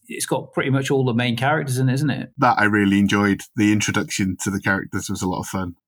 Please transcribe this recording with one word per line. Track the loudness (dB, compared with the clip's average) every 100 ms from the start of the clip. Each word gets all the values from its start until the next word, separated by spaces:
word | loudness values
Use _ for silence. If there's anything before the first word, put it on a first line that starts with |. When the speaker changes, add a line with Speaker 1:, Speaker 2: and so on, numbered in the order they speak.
| -14
Speaker 1:
it's | -10 -4
got | -4 -4
pretty | -4 0
much | 0 0
all | 0 0
the |
main | 0 0 0
characters | 0 0 -2 0
in | 0
it, |
isn't | 0 0
it? | -2 -8 0
Speaker 2:
That | 2 2
I | 2
really | 4 4 4
enjoyed. | 4 4 2 0 -2 0
The | 2
introduction | 2 0 -2 -2 -2 -2 -2
to | -4
the | -4
characters | -2 -2 -2 -6 -6
was | -4
a | -4
lot | -4
of | -6
fun. | -6 -6 -10